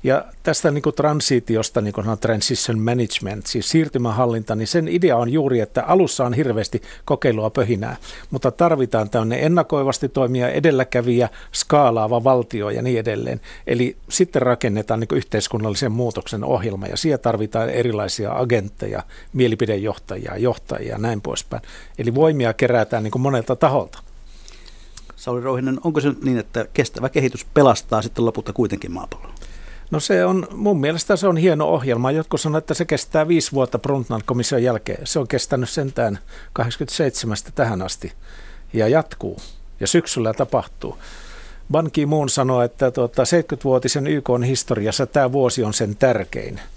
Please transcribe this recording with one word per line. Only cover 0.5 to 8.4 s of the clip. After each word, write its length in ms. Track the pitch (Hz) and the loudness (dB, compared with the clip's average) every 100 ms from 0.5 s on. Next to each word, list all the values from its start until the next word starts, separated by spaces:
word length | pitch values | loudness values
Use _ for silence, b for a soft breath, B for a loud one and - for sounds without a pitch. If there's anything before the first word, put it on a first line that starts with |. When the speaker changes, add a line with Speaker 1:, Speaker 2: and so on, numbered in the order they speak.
| 160 165 | 2 2
Speaker 1:
niin 100 | 147 | 2
kuin 140 | 151 - | -2 0
transitiosta, 840 | 147 151 - 127 - 110 110 - | 0 2 2 2 2 -2 0 -2
niin 120 | 104 | -2
kuin 120 | 104 104 | -2 -4
sanon, 140 | 107 | -2
transition 600 | 113 110 - 123 - 110 | 0 0 0 -2 0 0
management, 680 | 110 123 113 - 98 104 - | 0 0 0 -2 -6 -8 -4
siis 240 | 117 - | -4 2
siirtymähallinta, 840 | 160 151 131 120 107 123 113 107 107 | 2 2 0 0 2 2 0 -2 -2
niin 120 | 110 | 0
sen 200 | 170 160 | 0 2
idea 300 | 175 175 117 | 2 4 4
on 120 | 120 | 2
juuri, 300 | 147 139 123 | 2 2 2
että 240 | 104 - | 0 -2
alussa 420 | 123 185 165 - 123 | 2 4 4 2 0
on 80 | |
hirveästi 480 | 120 147 110 104 113 B B - | 0 0 0 -2 -4 B B -2
kokeilua 440 | 143 135 110 110 | 0 2 2 0
pöhinää, 480 | - 117 110 113 127 B B B | 0 0 0 -2 -10 B B B
mutta 200 | 131 | -2